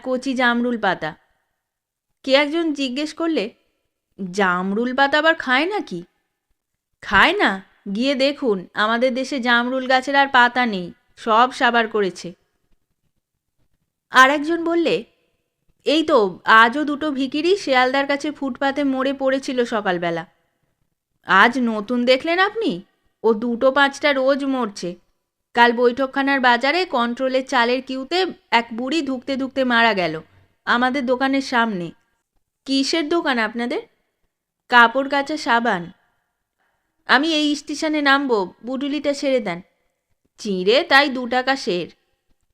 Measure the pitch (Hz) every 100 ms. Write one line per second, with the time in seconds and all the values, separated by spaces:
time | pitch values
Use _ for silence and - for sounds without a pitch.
0 | 254 254 269 247 240 240 240 233 202 170
1 | 156 170 _ _ _ _ _ _ _ _
2 | _ _ 269 269 294 330 330 277 269 247
3 | 302 - 330 294 208 - _ _ _ _
4 | _ - 185 190 190 180 190 202 240 254
5 | 277 302 320 320 262 254 339 415 - 175
6 | 175 _ _ _ _ _ _ _ _ _
7 | - 196 254 403 285 190 - _ 202 196
8 | 262 269 269 285 262 190 - - 214 233
9 | 262 247 262 285 240 240 247 262 254 262
10 | 262 277 269 262 240 247 247 190 175 -
11 | _ - 233 220 254 269 247 233 220 220
12 | 196 175 175 185 _ _ _ _ _ _
13 | _ _ _ _ _ _ _ _ _ _
14 | _ 254 262 294 294 339 330 339 302 170
15 | 233 _ _ _ _ _ _ _ - 302
16 | 311 269 196 165 - 220 233 277 294 285
17 | 311 262 269 294 339 392 - 254 254 277
18 | 277 285 302 285 269 247 277 269 277 262
19 | 262 269 262 269 269 254 240 220 208 180
20 | 170 165 165 _ _ _ _ _ _ _
21 | _ _ - 190 233 262 233 214 208 247
22 | 240 262 320 349 392 427 392 180 - _
23 | _ _ 220 214 240 233 262 277 277 277
24 | 294 277 262 277 277 262 220 202 175 180
25 | _ _ _ _ _ 240 240 240 240 240
26 | 269 277 269 277 247 240 269 339 359 254
27 | 233 240 262 262 262 262 233 262 254 262
28 | 269 349 370 - _ 233 233 226 254 330
29 | 262 262 269 262 269 269 254 233 233 196
30 | 170 156 - _ _ _ - 240 254 277
31 | 247 254 269 269 269 247 226 190 170 -
32 | _ _ _ _ _ _ - 269 269 330
33 | 302 339 320 247 214 233 240 370 - _
34 | _ _ _ _ _ _ - 240 233 254
35 | 277 285 277 302 294 233 233 185 175 -
36 | _ _ _ _ _ _ _ _ _ _
37 | - 247 320 311 302 294 - 294 311 302
38 | 285 277 277 220 185 - 226 262 285 294
39 | 294 277 285 254 208 170 - _ _ _
40 | _ _ _ - 214 185 185 262 349 277
41 | 294 254 240 254 254 269 - 175 156 -
42 | _ _ _ _ _